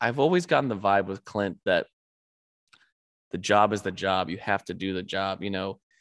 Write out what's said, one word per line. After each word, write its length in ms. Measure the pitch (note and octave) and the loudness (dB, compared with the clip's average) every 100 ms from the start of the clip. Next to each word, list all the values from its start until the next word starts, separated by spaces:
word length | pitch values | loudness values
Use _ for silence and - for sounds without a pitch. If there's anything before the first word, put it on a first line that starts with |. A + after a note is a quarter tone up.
I've 200 | A#2 C3+ | -2 2
always 260 | D3+ F3+ E3+ | 2 2 2
gotten 220 | C#3+ C3+ | 0 0
the 80 | G2+ | 0
vibe 300 | G2+ G2+ F#2+ | 2 2 2
with 180 | G2 | -6
Clint 340 | - G#2 G2 - | -6 -2 -2 -2
that 240 | G2+ F2 - _ _ _ _ _ _ _ _ _ _ _ _ _ _ | 0 0 0 _ _ _ _ _ _ _ _ _ _ _ _ _ _
the 60 | F#2 | -6
job 340 | G2 G#2 G#2 | 2 4 4
is 100 | G#2 | 2
the 80 | F#2+ | -4
job. 400 | F2+ G2 F#2 E2 | -4 0 0 -2
You 80 | G2 | -4
have 260 | - G2 - | -2 -2 -2
to 80 | |
do 200 | F#2 F#2+ | -8 -6
the 80 | F#2 | -6
job, 400 | F#2+ F#2 G2 F#2+ | -4 -4 -4 -4
you 80 | G2+ | -4
know? 300 | F#2+ G2 G2 _ _ | -4 -6 -10 _ _